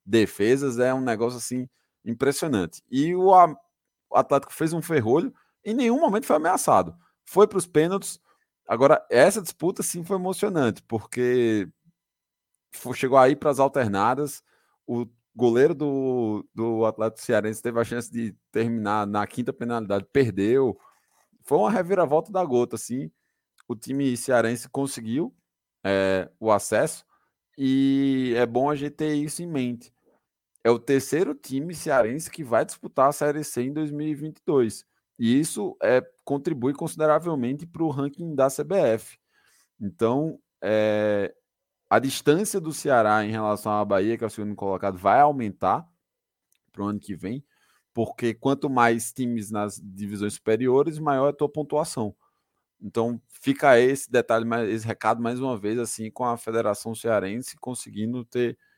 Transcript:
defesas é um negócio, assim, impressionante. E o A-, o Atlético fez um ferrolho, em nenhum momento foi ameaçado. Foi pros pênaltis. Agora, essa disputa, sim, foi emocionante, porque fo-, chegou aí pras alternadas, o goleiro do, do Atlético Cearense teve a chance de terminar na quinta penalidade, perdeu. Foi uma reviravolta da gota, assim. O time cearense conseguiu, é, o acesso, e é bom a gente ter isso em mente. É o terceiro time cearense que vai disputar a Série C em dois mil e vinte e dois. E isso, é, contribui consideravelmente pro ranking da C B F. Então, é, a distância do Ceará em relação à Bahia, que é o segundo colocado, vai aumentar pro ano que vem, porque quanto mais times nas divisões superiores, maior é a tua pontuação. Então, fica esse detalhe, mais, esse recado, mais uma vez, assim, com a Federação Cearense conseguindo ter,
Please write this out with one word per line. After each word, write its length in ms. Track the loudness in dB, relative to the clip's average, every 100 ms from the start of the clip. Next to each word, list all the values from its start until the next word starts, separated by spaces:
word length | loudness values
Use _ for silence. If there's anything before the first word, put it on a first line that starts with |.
| 0
defesas 720 | 2 2 2 2 2 0 0
é 160 | 0
um 80 | 0
negócio, 340 | -2 -2 -2 -4
assim, 320 | -8 -8 -8 _ _ _
impressionante. 800 | -10 -2 -2 0 0 0 -2 -6 _
E 240 | -2 0
o 200 | 2 6
A-, 200 | 8 8 4 _ _ _ _ -2
o 80 | 0
Atlético 380 | 2 2 0
fez 180 | -4 -2
um 80 | -2
ferrolho, 520 | -2 0 2 2 0 -6 _ _
em 100 | -6
nenhum 260 | 0 0 2
momento 240 | 2 0
foi 120 | 0 0
ameaçado. 600 | 2 0 4 4 2 -6 _ _
Foi 220 | -2 4 4
pros 200 | 4 -2
pênaltis. 520 | 2 2 0 -6 -14 _ _ _ _ -4
Agora, 380 | 4 6 4 4
essa 320 | 4 6 4
disputa, 400 | -6 -4 -4 -2
sim, 200 | -6 -6
foi 140 | -6 -4
emocionante, 640 | -4 -4 -2 0 0 -2
porque 840 | -6 -8 -6 -2 0 2 4 2 -2 -8 _ _ _ _ _ _ _ _ _
fo-, 220 | -14 -10
chegou 240 | -2 4 8
aí 180 | 8 6
pras 240 | 0 2
alternadas, 840 | 2 2 0 2 0 0 -4 -8 _ _ _ _ -8
o 200 | -6 -6 _ _
goleiro 400 | 0 2 6 4
do, 760 | 2 -2 -2 0 0 0 -2 -6
do 300 | -6 -4 0
Atlético 380 | 0 0 -4 -4
Cearense 400 | -2 0 0 -4
teve 180 | -4 -2
a 40 |
chance 260 | -2 -4 -8
de 240 | -6 -8 -10 _
terminar 540 | -4 -2 -2 -2 -2 -2
na 200 | -4 -4
quinta 260 | -6 -6
penalidade, 540 | -6 -6 -6 -2 -4 -2
perdeu. 640 | 0 0 0 2 2 0 -2 _ _ _ _ _ _
Foi 120 | -2 0
uma 140 | 2
reviravolta 600 | 0 0 0 2 2 0
da 140 | -4
gota, 320 | 0 2 0 -4
assim. 340 | -8 -8 -10 -14 _ _ _ _ -12
O 80 |
time 420 | -12 -6 -2 -2 -2
cearense 520 | 0 2 2 -2 -6
conseguiu, 680 | -6 -6 -6 -6 -4 -4 -8 _ _ _ _
é, 440 | -2 0 2 0 -4 -4
o 120 | 0
acesso, 540 | 0 2 0 -2 -4 _ _ _ _ _ -6
e 800 | 0 2 2 2 0 0 0 0
é 80 |
bom 240 | 0 0 -2
a 60 |
gente 180 | -2 -6
ter 220 | -6 -4
isso 280 | -2 -4 -8
em 40 | -6
mente. 460 | -4 -4 -6 -12 _ _ _ _ _ _ _
É 80 | 2
o 80 | 2
terceiro 560 | 4 0 2 -2 -2
time 400 | -4 -8 -6 -6
cearense 560 | -8 -2 2 2 -2 -10
que 140 | -12
vai 200 | -2 0
disputar 440 | 0 -6 -8 2 2
a 40 |
Série 300 | 2 -2 -2
C 200 | -6 -6
em 100 | -4
dois 180 | -4 -6
mil 160 | -6 -6
e 80 |
vinte 240 | -6 -8 -10
e 40 |
dois. 400 | 0 2 2 -2 -16 _ _ -4
E 200 | 0 2
isso, 360 | 0 -4 -8 -2
é, 200 | 2 2 0 _
contribui 500 | -6 -6 -4 -4 -2
consideravelmente 920 | -4 -6 -2 2 2 0 -4 -4 -6 -10
pro 220 | -4 -4
ranking 460 | -2 -6 -8 -6
da 160 | 0 0
C 120 | 0
B 140 | -2 0
F. 420 | 2 0 -4 -20 _ _ _ _ _ -12
Então, 580 | -10 -2 0 0 -2 -6 _ _
é, 720 | -2 2 2 2 0 0 -2 -8 _ _ _ _ 0
a 100 | 0
distância 600 | 2 -2 2 2 2 -4
do 120 | -6
Ceará 520 | -6 2 4 4 2
em 60 | 0
relação 420 | -2 -2 -2 -2
à 120 | -2
Bahia, 320 | 0 2 2 -2
que 80 |
é 20 | -4
o 40 |
segundo 240 | -6 -8
colocado, 420 | -6 -4 -4 -4 -2
vai 240 | 2 6
aumentar 640 | 4 2 -6 -4 -2 -2 -4 _ _ _ _ _ _ _ _
pro 140 | -8
ano 160 | -6 -6
que 140 | -8
vem, 300 | -12 -10 -10 -14 _ _ _ _
porque 400 | -4 -4 -4 -6
quanto 380 | -2 -2 -2 -2
mais 420 | 2 2 2 -4
times 380 | -6 -6 -4 -6
nas 300 | -6 -6 -8
divisões 520 | -16 -12 -10 -6 -6
superiores, 640 | -6 -2 0 2 2 2 -2
maior 280 | -2 0 0
é 40 |
a 40 |
tua 140 | 0 -4
pontuação. 640 | -4 -4 -2 -4 -4 -6 -8 _ _ _ _ _ _
Então, 400 | -8 -2 -2 -4 -12
fica 500 | -8 -2 2 6 6
esse 320 | 6 2 0
detalhe, 340 | 0 2 0
mais, 240 | 0 -2 -2
esse 160 | -4 -4
recado, 340 | -4 -2 0
mais 200 | -2 -4
uma 180 | -4 -4
vez, 200 | -4 -4
assim, 320 | -4 -8 -10
com 140 | -6
a 120 | -4 -4
Federação 560 | -4 -2 0 -2 -6
Cearense 640 | -8 -2 0 0 -6 -10 -14
conseguindo 640 | -12 -12 -12 -8 -6 -6
ter, 320 | -6 -2 -2 -4 _